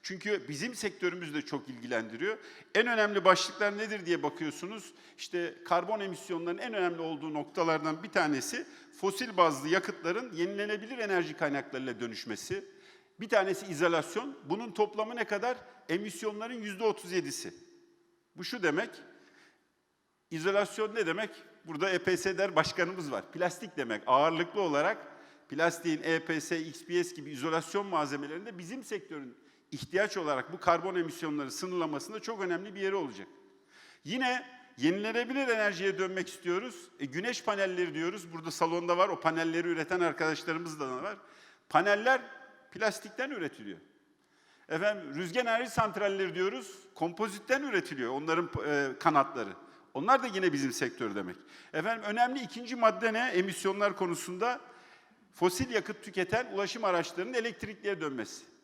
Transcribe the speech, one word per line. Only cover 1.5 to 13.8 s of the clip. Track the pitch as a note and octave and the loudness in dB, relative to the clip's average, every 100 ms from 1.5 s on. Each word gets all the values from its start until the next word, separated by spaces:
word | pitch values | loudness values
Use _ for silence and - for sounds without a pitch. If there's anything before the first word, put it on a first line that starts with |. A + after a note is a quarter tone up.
| C#3+ B2 | -4 -6
ilgilendiriyor. | A#2+ A#2 A#2+ A2+ A2+ F3+ A3 - - - G3 | -12 -2 -2 -2 -4 -4 -4 -10 -20 -2 2
En | A#3+ | 2
önemli | A3+ G#3 G3+ F#3 | 4 4 6 8
başlıklar | F3+ - - G#3 G3+ | 6 4 0 0 0
nedir | G#3 G#3+ F3 | -4 -4 0
diye | E3 | 0
bakıyorsunuz. | D3 - D#3 - F3+ A3 - - - - | 0 -2 -6 -4 -8 -10 -12 -20 -20 -14
İşte | - F3 E3+ - - | -6 -4 -4 -6 2
karbon | F3+ F3+ G#3+ | 2 2 -2
emisyonlarının | G3 E3 - E3+ E3+ F3 | -2 -6 -6 -4 -2 -4
en | B3 | -4
önemli | A3 F3+ E3 | 0 0 0
olduğu | D#3+ D3+ D#3+ | -4 -4 -4
noktalardan | D3+ C#3+ - E3 D#3+ D#3 D#3 | -4 -4 0 2 4 2 -4
bir | G3 | 0
tanesi | G3 D#3 C#3 - A#3+ - - - - | 2 4 2 0 -6 -8 -14 -20 -2
fosil | F#3+ G3 A#3 F#3 | -2 -2 -2 6
bazlı | E3+ C#3 D3 | 6 6 2
yakıtların | F#3 F3+ - E3 F#3 B3 | 2 2 -4 -2 -2 -4
yenilenebilir | E3+ F3 G3 G#3 G#3+ G#3+ B3+ | -2 -2 0 -2 -4 -6 -6
enerji | G#3 F#3 D#3+ D3 | 0 2 2 0
kaynaklarıyla | D#3 C#3+ C3+ C3 C3 A2+ | 0 0 -2 -6 -4 -4
dönüşmesi. | A#2 G#2+ - G#2+ - G3 F#3 - - - _ _ | -4 -6 -6 -6 -4 -6 -8 -20 -20 -20 _ _
Bir | A3 | 2
tanesi | G#3+ F#3+ F#3+ G3 | 4 4 0 -2
izolasyon. | D3 | 4